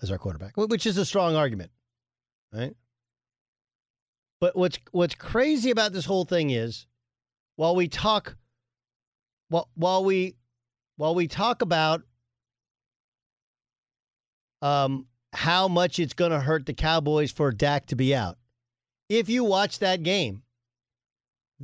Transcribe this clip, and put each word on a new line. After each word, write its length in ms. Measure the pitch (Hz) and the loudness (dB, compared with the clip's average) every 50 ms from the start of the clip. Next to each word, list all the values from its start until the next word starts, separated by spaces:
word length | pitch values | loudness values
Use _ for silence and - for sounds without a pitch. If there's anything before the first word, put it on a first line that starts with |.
| - | -6
as 80 | 95 | -6
our 80 | 95 92 | -6 -4
quarterback," 360 | - 101 85 76 95 98 - | -4 -6 -8 -8 -10 -8 -4
wh-, 120 | - 214 214 | -2 0 0
which 180 | 233 208 - | 0 0 0
is 120 | 226 190 185 | 0 0 0
a 80 | 190 | 0
strong 300 | - - 202 185 170 160 | 0 2 2 2 2 2
argument, 340 | 156 151 135 113 98 90 - _ _ _ _ _ _ _ _ _ _ _ _ _ _ _ _ - | 2 2 0 -2 -4 -10 -12 _ _ _ _ _ _ _ _ _ _ _ _ _ _ _ _ -10
right? 220 | 107 120 139 - _ _ _ _ _ _ _ _ _ _ _ _ _ _ _ _ _ _ _ _ _ _ _ _ _ _ _ _ _ _ _ _ - | -8 -8 -8 -10 _ _ _ _ _ _ _ _ _ _ _ _ _ _ _ _ _ _ _ _ _ _ _ _ _ _ _ _ _ _ _ _ -2
But 160 | - 180 - | -2 0 0
what's, 220 | 190 180 180 - - - _ | 2 0 0 -2 -4 -12 _
what's 240 | - 180 175 170 - | -2 0 0 0 -2
crazy 560 | - - - - 220 262 302 311 269 220 262 | -6 -8 -4 0 2 2 2 2 2 2 0
about 220 | 240 220 214 208 180 | 2 2 0 0 -2
this 120 | 190 147 | -4 -4
whole 200 | 147 196 190 175 | 0 0 0 0
thing 260 | - 180 170 156 143 | 0 0 0 2 2
is, 360 | 131 117 113 117 110 - - _ _ _ _ _ _ _ _ _ _ _ _ _ _ | 0 -2 -2 -4 -6 -10 -16 _ _ _ _ _ _ _ _ _ _ _ _ _ _
while 200 | - 156 165 175 | -2 0 2 2
we 140 | 185 180 165 | 2 0 0
talk, 480 | - - - 208 214 208 - - - - _ _ _ _ _ _ _ _ _ _ _ _ _ _ _ _ _ _ _ _ _ - | -2 -2 0 0 0 0 -2 -6 -14 -20 _ _ _ _ _ _ _ _ _ _ _ _ _ _ _ _ _ _ _ _ _ -4
while, 200 | 165 170 160 - - | -2 -2 -2 -4 -4
while 300 | 160 165 180 185 185 190 | -2 0 2 2 4 4
we, 300 | 190 190 190 185 185 - _ _ _ _ _ _ _ _ _ _ _ _ | 4 2 2 0 -2 -4 _ _ _ _ _ _ _ _ _ _ _ _
while 180 | - 147 156 165 | -4 -2 0 0
we 120 | 180 175 156 | 0 0 -2
talk 340 | - - 202 233 240 - 240 | -2 -2 0 0 0 0 0
about, 400 | 175 170 160 156 156 160 165 - _ _ _ _ _ _ _ _ _ _ _ _ _ _ _ _ _ _ _ _ _ _ _ _ _ _ _ _ _ _ _ _ _ _ _ _ _ _ _ _ _ _ _ _ _ _ _ _ _ _ - - | 0 2 2 2 2 2 0 -2 _ _ _ _ _ _ _ _ _ _ _ _ _ _ _ _ _ _ _ _ _ _ _ _ _ _ _ _ _ _ _ _ _ _ _ _ _ _ _ _ _ _ _ _ _ _ _ _ _ _ -6 -2
um, 440 | 143 143 143 139 135 135 135 131 _ _ _ _ _ - | 0 0 2 2 0 -2 -4 -8 _ _ _ _ _ -8
how 360 | - - 156 175 185 190 190 | -4 -2 0 2 2 2 2
much 320 | 180 175 180 175 - - | 2 2 0 0 0 -2
it's 120 | 170 135 - | -4 -4 -2
gonna 280 | - 175 170 165 147 | 0 0 0 0 0
hurt 260 | 135 139 160 160 131 | 0 0 0 -2 -2
the 80 | 139 143 | -4 -6
Cowboys 560 | - - 156 160 165 147 147 151 151 151 131 | -2 0 0 2 2 2 2 2 2 0 0
for 220 | - - 156 139 120 | -2 -2 -2 0 0
Dak 340 | 101 147 143 143 143 - | 0 0 2 0 0 -2
to 100 | - 139 | -4 -2
be 160 | 120 131 131 139 | 0 2 2 2
out, 240 | 131 110 87 85 - _ _ _ _ _ _ _ _ _ _ _ _ _ - | 2 0 -2 -6 -10 _ _ _ _ _ _ _ _ _ _ _ _ _ -2
if 200 | 208 226 220 190 | 0 0 0 0
you 160 | 233 254 247 | 0 0 2
watch 340 | 214 190 190 202 202 - - | 2 2 2 2 0 -2 -2
that 240 | 208 190 185 185 160 | -2 0 0 0 0
game, 400 | 170 196 202 165 113 95 101 - _ _ _ _ _ _ _ _ _ _ _ _ _ _ _ _ _ _ _ _ _ _ - | 0 0 0 0 -2 -6 -10 -14 _ _ _ _ _ _ _ _ _ _ _ _ _ _ _ _ _ _ _ _ _ _ -20